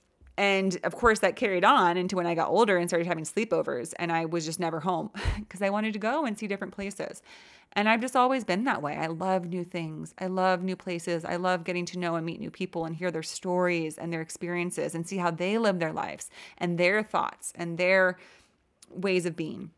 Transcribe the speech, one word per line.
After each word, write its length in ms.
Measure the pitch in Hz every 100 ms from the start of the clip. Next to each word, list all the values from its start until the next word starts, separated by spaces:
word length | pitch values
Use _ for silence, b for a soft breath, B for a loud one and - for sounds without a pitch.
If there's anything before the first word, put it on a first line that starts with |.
| _ _ - -
And 420 | 202 196 190 180
of 120 | 180 -
course, 240 | 240 214
that 160 | 190 -
carried 280 | 220 180
on 320 | 202 269 175 180
into 180 | 180 185
when 100 | 170
I 80 |
got 160 | 165 95
older 280 | 180 220 180
and 120 | 175
started 180 | 170 170
having 160 | 160
sleepovers. 720 | 151 202 220 160 156 127 117 -
And 120 | 170
I 140 | 165 160
was 200 | 170 156
just 140 | 160
never 200 | 165 160
home 320 | 180 170 202 - -
<laughs> 200 | 208 214
'cause 120 | 180
I 80 | 196
wanted 240 | 202 220
to 60 | 208
go 260 | 214 294 262
and 120 | 208
see 100 | 214
different 260 | 196 190
places. 480 | - 196 - - - B B B B B 208
And 140 | 214
I've 120 | 226
just 140 | 254 254
always 280 | 254 262
been 220 | 208 180 262
that 180 | 214
way. 120 | 147 151
I 120 | 160
love 380 | 165 190 190 175
new 180 | 180
things. 500 | 175 170 160 156 160 -
I 80 | 185
love 340 | 190 185 185
new 140 | 185 185
places. 500 | 185 170 175 170 160
I 120 | 175
love 260 | 185 180
getting 220 | 165 180 170
to 120 | 180
know 160 | 175 165
and 100 | 165
meet 140 | 165
new 120 | 165
people 340 | - 185 170 160
and 100 | 165
hear 140 | 180
their 140 | 165
stories 760 | 156 - 185 180 180 170 156 -
and 160 | 170
their 80 | 165
experiences 720 | 160 - 175 175 175 165 151
and 140 | 165 170
see 100 | 196
how 140 | 175
they 260 | 165 185 220
live 220 | 220 185
their 140 | 160
lives 360 | 160 85 - - B B B
and 180 | 175 170
their 240 | 180 214
thoughts 500 | 214 180 - - - -
and 240 | 170 165
their 380 | 180 190 185 180 B B B B _ _ -
ways 340 | - 190 180 170
of 100 | 165
being. 360 | 156 - 160